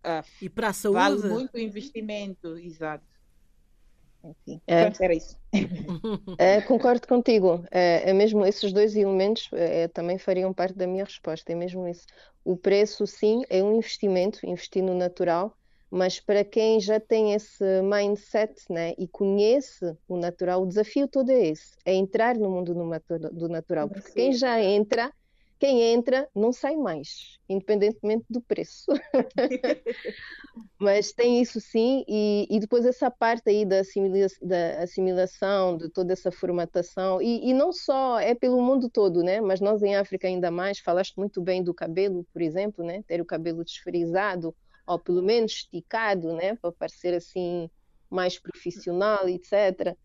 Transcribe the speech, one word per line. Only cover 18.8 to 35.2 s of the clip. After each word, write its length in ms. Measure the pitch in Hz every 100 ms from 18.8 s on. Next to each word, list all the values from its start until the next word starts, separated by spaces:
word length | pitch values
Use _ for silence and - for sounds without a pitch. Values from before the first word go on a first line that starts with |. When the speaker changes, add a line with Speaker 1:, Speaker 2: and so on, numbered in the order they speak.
| 170 -
Speaker 3:
e 80 | 180
conhece 880 | - 196 202 214 269 277 - 175 160 _
o 80 | 180
natural, 460 | 175 175 180 180
o 40 | 185
desafio 400 | 196 214 285 277
todo 240 | 269 254
é 160 | 254 170
esse: 280 | 156 - _ -
é 80 |
entrar 420 | 190 190 208 226 240
no 140 | 208
mundo 240 | 180 180
do 100 | 175
natu-, 340 | 165 160 _ 170 160
do 160 | 165 165
natural, 400 | 165 - 165 151
porque 220 | 196 -
Speaker 1:
Sim. 20 |
Speaker 3:
quem 180 | - 254
já 280 | 247 262 233
entra, 520 | 196 208 208 226 240 _ _ _ _ _
quem 220 | 277 247 233
entra 340 | 233 240 262 294
não 180 | 196 220
sai 240 | 247 277 311
mais, 640 | 240 160 151 - - - -
independentemente 760 | 196 196 214 208 226 208 220 -
do 140 | 240
preço. 440 | - - - - -
<laughs> 340 | 339 - 262 254 - 254 254 294 302 233 - - - - - - 226 226 _
Mas 320 | 202 202 202
tem 280 | - 240 240
isso 200 | 240 226
sim, 440 | - 226 233 269 -
e, 380 | 214 208 208 -
e 80 | 214
depois 240 | 214 247
essa 260 | 240 247 262
parte 380 | - 226 233 -
aí 160 | 208
da 160 | 208 190
assimila-, 460 | 196 202 196 190 196 -
da 400 | 175 180 170 -
assimilação, 920 | 175 - 185 185